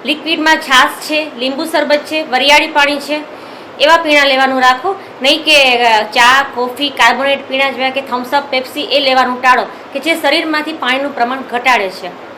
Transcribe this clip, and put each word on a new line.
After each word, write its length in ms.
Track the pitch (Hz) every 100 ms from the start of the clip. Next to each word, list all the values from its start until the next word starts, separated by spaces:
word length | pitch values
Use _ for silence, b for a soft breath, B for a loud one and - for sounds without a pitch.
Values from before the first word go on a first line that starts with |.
લિક્વિડમાં 520 | 302 311 311 330 311 311
છાશ 320 | 269 254 294
છે, 420 | - - 302 311 254
લીંબુ 260 | 254 269
શરબત 340 | 320 320 294 294
છે, 240 | - 311
વરિયાળી 440 | 311 254 277 294 320
પાણી 320 | 294 285 294
છે, 220 | 277 302 294 B B B B -
એવા 160 | 285 330
પીણા 280 | 320 294
લેવાનું 360 | 277 262 262 262
રાખો. 340 | 254 254 370 381 B -
નહીં 220 | 262 311
કે, 400 | 311 302 262 240
અ, 180 | 240 214
ચા, 440 | 220 247 240 269 269
કોફી, 340 | 240 247 247 285
કાર્બોનેટ 600 | 269 233 240 277 277 269
પીણા 220 | 262 269
જેવા 200 | 247 262
કે 100 | 262
થમ્સ 340 | 269 247 247
અપ, 160 | 285 -
પેપ્સી 300 | 254 262 294
એ 200 | 277 277
લેવાનું 420 | 269 262 254 247
ટાળો 200 | 254 254 202 B B
કે 60 | 269
જે 160 | 311
શરીરમાંથી 580 | 330 285 311 330 302 302
પાણીનું 420 | 320 247 262 285
પ્રમાણ 240 | - 240 262 247
ઘટાડે 380 | 240 254 233 190
છે. 420 | 185 175 - -